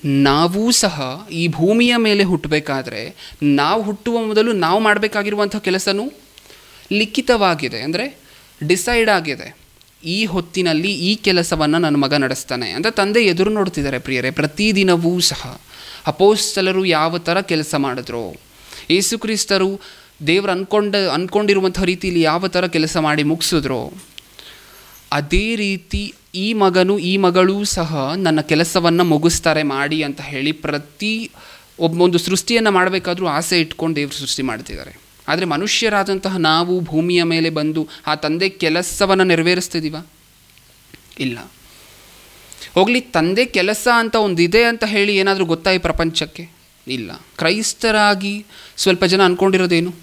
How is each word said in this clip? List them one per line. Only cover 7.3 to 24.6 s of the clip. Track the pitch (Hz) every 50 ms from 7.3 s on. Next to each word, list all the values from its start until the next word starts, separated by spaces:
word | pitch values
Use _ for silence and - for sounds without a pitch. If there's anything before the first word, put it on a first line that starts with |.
| 247 226 202 185 170 147 151 123 110 113
ಅಂದ್ರೆ | 123 147 165 185 240 277 - - - - - - - - - - 151 151
ಡಿಸೈಡ್ | 180 190 - 240 240 233 226 220
ಆಗಿದೆ. | 208 180 160 151 135 - - - - _ - _ _ _ - _ _ _ -
ಈ | 160 175 202 220
ಹೊತ್ತಿನಲ್ಲಿ | 196 170 190 170 165 - 190 180 175 160 156 170 202 202
ಈ | 165 170 185 208
ಕೆಲಸವನ್ನ | - - 202 185 180 170 165 175 156 156 147 151 170
ನನ್ನ | 175 156 147
ಮಗ | 143 135 131 147
ನಡೆಸ್ತಾನೆ | 147 139 127 131 - - - 131 123 120 101
ಅಂತ | 82 127 170
ತಂದೆ | 220 226 - 196 202 208 240 233
ಎದುರು | 196 170 170 190 208
ನೋಡ್ತಿದ್ದಾರೆ | 214 214 196 185 - - 143 139 135 123
ಪ್ರಿಯರೇ. | - - 131 123 123 127
ಪ್ರತಿದಿನವೂ | 127 - - 147 - - 208 220 208 196 196 190 175 170 170 165 180 180
ಸಹ | 170 - - - - 131 123 - - - - - - - - - -
ಅಪೋಸ್ತಲರು | - 147 - 185 202 220 208 - - - 196 190 185 185 190 190
ಯಾವ | 185 165 151 156 165 170 175
ಥರ | 170 170 170 190
ಕೆಲಸ | 190 - 175 156 151 - -
ಮಾಡಿದ್ರೋ, | 147 139 135 123 131 120 - 117 120 113 90 78 - - - - - - - - - - -
ಯೇಸು | 165 190 190 - 233 214
ಕ್ರಿಸ್ತರು | - 214 220 202 - - 202 190 185 190 196 202 - - - - - - _ _ 151
ದೇವ್ರು | 147 170 190 196 196
ಅನ್ಕೊಂಡ-, | 180 185 190 190 208 214 208 202 196
ಅನ್ಕೊಂಡಿರುವಂಥ | 202 196 175 131 156 180 185 - 208 214 202 202 196 185 190 175 185
ರೀತಿಯಲ್ಲಿ | 190 175 185 180 196 185 175 170
ಯಾವ | 160 156 156 175 190 190
ಥರ | - 180 180
ಕೆಲಸ | 175 165 165 156 156 -
ಮಾಡಿ | 165 156 151 147 147
ಮುಗಿಸಿದ್ರೋ, | 147 147 160 165 - - 180 156 143 - - 117 123 143 - - - - - - - - - - - - - -